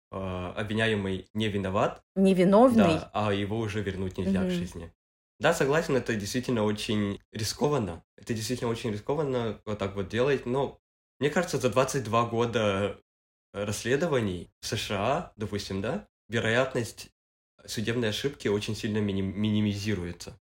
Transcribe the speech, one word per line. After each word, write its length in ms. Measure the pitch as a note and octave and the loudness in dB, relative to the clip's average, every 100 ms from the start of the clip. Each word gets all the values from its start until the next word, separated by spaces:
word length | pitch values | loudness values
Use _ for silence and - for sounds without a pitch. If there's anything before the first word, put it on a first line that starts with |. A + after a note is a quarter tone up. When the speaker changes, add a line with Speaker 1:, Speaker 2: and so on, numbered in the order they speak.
| _ | _
Speaker 1:
а, 420 | G2 F#2+ F2+ F2+ F#2 | -8 -6 -6 -6 -6
обвиняемый 720 | G2+ A2 A2+ G#2 F#2+ F#2 - | -2 0 2 2 0 -4 -6
не 140 | G#2+ A2 | -4 -2
виноват, 540 | G2+ F#2+ G2+ D3 - _ F#3+ | 0 0 2 0 -2 _ 2
Speaker 2:
Невиновный? 600 | G3 F#3 F3 G3+ C4 A3+ | 4 6 8 8 8 8
Speaker 1:
да, 340 | G3 - - | 6 4 -2
а 180 | G#2 G#2 | -2 0
его 260 | G2+ G2+ A2 | 0 0 -2
уже 240 | A2 G#2+ | -2 -2
вернуть 360 | G2 F2+ F#2+ - | -4 -4 -4 -2
нельзя 220 | F#3+ F#3+ | 0 2
к 80 | F#3 | 2
Speaker 2:
Мгм. 20 | |
Speaker 1:
жизни. 420 | F3 F3 - E2+ _ _ _ _ - | -2 -4 -10 -14 _ _ _ _ 0
Да, 140 | D3 | 2
согласен, 420 | E3+ C#3 D3+ E3+ C3 | 2 2 2 2 0
это 180 | A#2+ | 0
действительно 480 | A2 G2+ B2+ B2 A#2 | -2 -2 -4 -2 0
очень 560 | G#2+ G#2+ - G#2+ G2+ F#2+ _ | 0 0 -2 0 0 -4 _
рискованно. 720 | - G#2+ - D3 C#3+ F#2+ E2 _ - | -6 -6 0 0 0 -2 -6 _ -14
Это 160 | - | -8
действительно 380 | A2 G#2+ B2 A#2+ | -6 -4 -4 -4
очень 220 | A#2 A#2+ | -4 -4
рискованно 680 | G#2 - D3 C#3+ B2 A2+ G#2 - | -6 -4 -2 0 -2 -2 -6 -8
вот 120 | G#2 | -4
так 180 | G2 F#2+ | -4 -4
вот 120 | F2+ | -4
делать, 380 | A2 C3+ C3 A#2+ | 0 2 0 0
но 320 | C3 C#3 - _ _ _ - | -2 -2 -6 _ _ _ -2
мне 120 | C#3 | 0
кажется, 280 | F3+ F3 C3+ | 2 0 0
за 100 | A#2+ | 2
двадцать 360 | B2 C3+ C#3 | 2 2 0
два 200 | A2 A#2 A2 | 0 2 2
года 720 | A2+ A#2 A#2 G#2 G2 G2+ - _ _ _ _ _ | 2 0 2 2 2 -2 -4 _ _ _ _ _
расследований 1000 | G2 G#2 G2+ A2+ C#3 F3 C3 G#2 F2 - _ | -8 -6 -4 0 0 2 0 0 -4 -10 _
в 60 | - | -6
С 100 | A2 | -4
Ш 180 | - G2+ | -2 -2
А, 340 | A2 D#3+ E3+ - | 0 -2 -4 -8
допустим, 460 | G#2+ G2+ - F#2+ | -6 -6 -6 -4
да, 240 | G#2+ F#3+ - _ - | -4 -4 -8 _ -6
вероятность 800 | A2+ A2 A#2 C3 B2+ A2 - - _ _ _ _ _ - | -2 0 0 0 -2 -6 -8 -18 _ _ _ _ _ -10
судебной 440 | - G#2+ A#2 A2 | -6 -2 0 0
ошибки 380 | G#2 C#3 - A#2 | -2 -4 -4 0
очень 260 | G#2 G#2 G#2 | 0 -2 -4
сильно 220 | A2+ G#2+ | -2 0
миним-, 380 | G2+ G2 F#2+ F#2+ | 0 0 -2 -2
минимизируется. 1000 | G#2+ G#2 G#2+ G2 G#2 F#2+ F2 - - - _ | 0 2 2 0 -2 -4 -4 -10 -14 -16 _